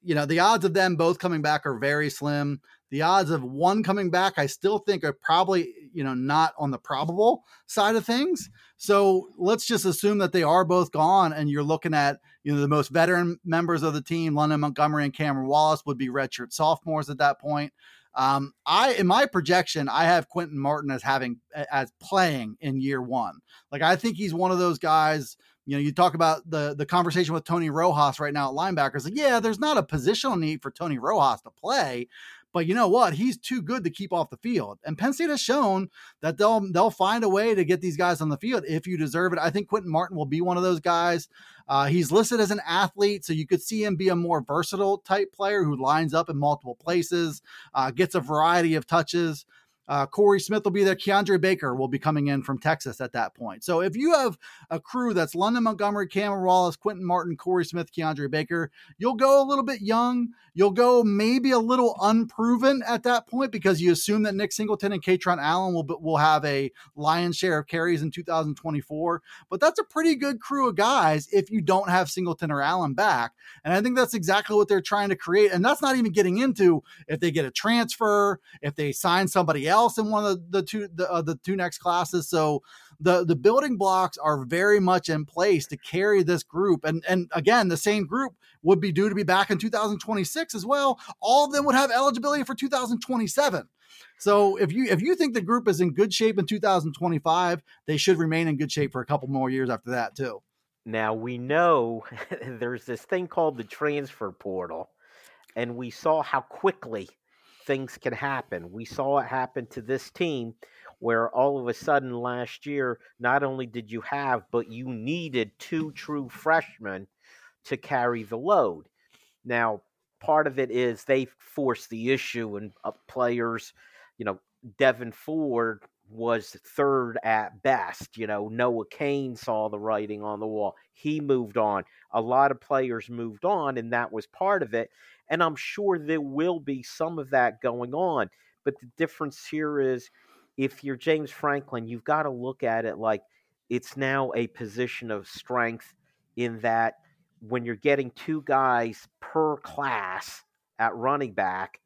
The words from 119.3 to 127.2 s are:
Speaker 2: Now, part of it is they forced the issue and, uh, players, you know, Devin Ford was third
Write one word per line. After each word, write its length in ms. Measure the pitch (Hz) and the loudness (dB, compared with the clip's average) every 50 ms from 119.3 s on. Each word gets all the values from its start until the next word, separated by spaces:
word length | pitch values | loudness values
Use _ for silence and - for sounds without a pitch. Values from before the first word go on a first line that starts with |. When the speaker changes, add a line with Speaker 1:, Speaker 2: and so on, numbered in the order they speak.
| _ _ _ | _ _ _
Speaker 2:
Now, 380 | 120 123 120 117 113 107 101 _ _ _ _ _ _ _ _ | -4 0 0 0 0 -2 -4 _ _ _ _ _ _ _ _
part 260 | - - 156 151 151 | -2 2 2 2 2
of 120 | 147 131 131 | 2 0 -2
it 120 | 131 123 | -4 -2
is 340 | 113 123 127 123 113 - - | 0 0 0 0 -2 -4 -2
they 220 | - 135 135 131 - _ _ | 0 0 0 0 -4 _ _
forced 520 | - - - - - 131 117 - - - | -20 -14 -8 -4 -2 -2 -2 -4 -6 -14
the 200 | 117 113 113 123 | -12 -6 -2 0
issue 460 | 135 131 - - - 120 117 107 101 | 0 0 -2 -6 -8 -8 -8 -8 -8
and, 160 | 101 107 104 - _ | -10 -12 -14 -18 _
uh, 100 | - 101 - _ _ | -12 -12 -12 _ _
players, 680 | - - 131 127 120 120 120 117 117 113 110 - - _ _ - - _ _ - _ _ | -12 -4 -2 0 0 0 0 -2 -2 -4 -6 -8 -14 _ _ -20 -20 _ _ -20 _ _
you 80 | _ 117 | _ -6
know, 160 | 104 95 - _ _ _ _ - 117 98 _ | -6 -6 -8 _ _ _ _ -20 -20 -2 _
Devin 340 | 139 131 123 117 123 117 | 2 2 2 0 -8 -14
Ford 720 | 110 - - - 156 160 156 143 123 117 117 113 110 101 _ _ _ _ _ 98 | -14 -14 -12 -6 -4 -4 -2 -2 0 0 -2 -2 -4 -8 _ _ _ _ _ _
was 460 | 107 113 113 117 117 113 104 - - - _ - - | -12 -6 -2 -2 -2 -2 -4 -10 -20 -20 _ -12 -4
third 440 | - 143 139 135 135 127 120 113 - | 0 0 2 2 0 0 -2 -6 -6